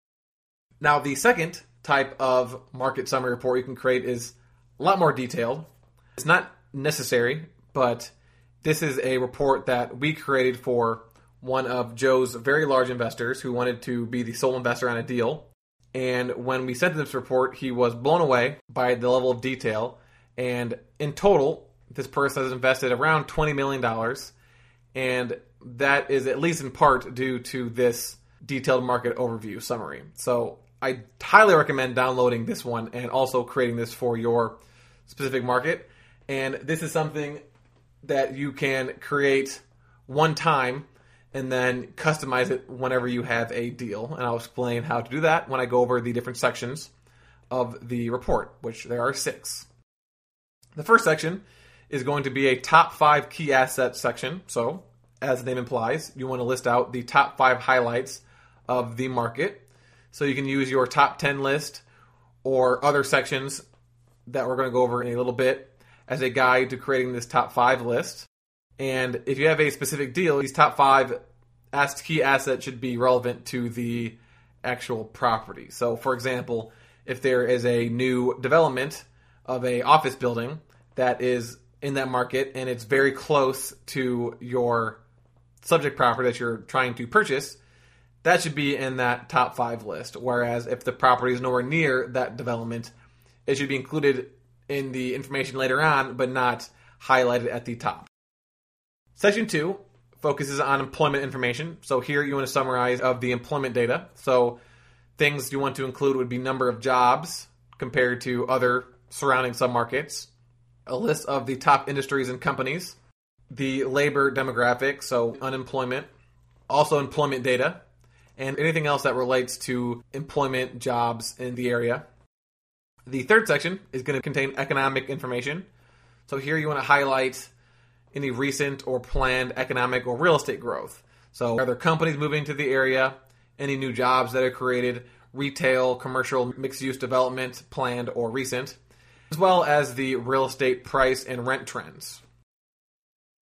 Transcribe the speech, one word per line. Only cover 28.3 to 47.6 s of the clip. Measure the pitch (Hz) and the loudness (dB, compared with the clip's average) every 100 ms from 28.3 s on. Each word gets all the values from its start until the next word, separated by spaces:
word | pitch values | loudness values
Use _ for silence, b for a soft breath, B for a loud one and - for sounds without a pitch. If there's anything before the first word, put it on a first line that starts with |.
| b - | b -8
detailed | 135 143 131 | -4 2 2
market | 127 123 120 - | 2 0 0 -2
overview | 123 113 110 101 | -4 -4 -10 -10
summary. | - 120 82 67 - | -6 -6 -6 -12 -16
So | - - 123 110 - _ - | -8 -2 0 -2 -8 _ -8
I | 135 127 - - | -6 -6 -10 -14
highly | - 202 214 165 | 6 8 10 8
recommend | 147 135 127 123 | 6 0 0 0
downloading | 127 127 123 117 113 | 0 2 2 2 -4
this | 190 | -6
one | 123 117 113 | -6 -6 -8
and | 120 123 | -10 -4
also | 131 131 127 | 0 0 0
creating | 120 135 123 117 | -2 0 0 -2
this | 117 | -6
for | - 123 117 | -4 -4 -2
your | 117 117 113 - b b b b b | 0 2 0 -4 b b b b b
specific | - 135 127 | -8 -4 -2
market. | 120 123 151 170 - b b b b | 0 0 0 -4 -6 b b b b
And | 135 135 135 | -4 -4 -6
this | 139 160 | -4 -4
is | 156 | -2
something | 165 151 147 147 147 - _ _ _ _ _ | -2 -2 -4 -8 -10 -18 _ _ _ _ _
that | 131 139 135 131 | -4 0 0 -2
you | 143 | -6
can | - 139 135 127 - | -2 -2 -2 -4 -8
create | - 147 139 135 135 - _ _ b b - | -4 0 4 2 0 -8 _ _ b b -6
one | 135 160 151 | 2 2 2
time | 165 143 127 135 - b b b b | 2 2 0 -4 -10 b b b b
and | 135 131 | -8 -2
then | 127 127 123 - | 0 2 0 -6
customize | - 160 156 131 127 123 | -2 0 0 0 0 0
it | 127 - | -2 -6
whenever | 123 127 127 123 | -6 -2 0 0
you | 120 | -2
have | 117 117 113 | -2 -2 -2
a | 117 120 | -4 -6
deal. | 113 117 101 120 | -6 -8 -8 -8
And | 156 | -6
I'll | 120 117 | -4 -4
explain | - - 123 120 | -6 -6 -4 -2
how | 113 117 | -2 -4
to | 113 | -4
do | 143 | 0
that | 160 165 - | 2 2 0
when | 131 | -4
I | 123 | 2
go | 123 | 2
over | 123 123 | 4 2
the | 117 | 0
different | 117 - 120 | -4 -6 -2
sections | 123 - 120 147 - _ b b b b b | -2 0 -8 -10 -14 _ b b b b b
of | 127 | -2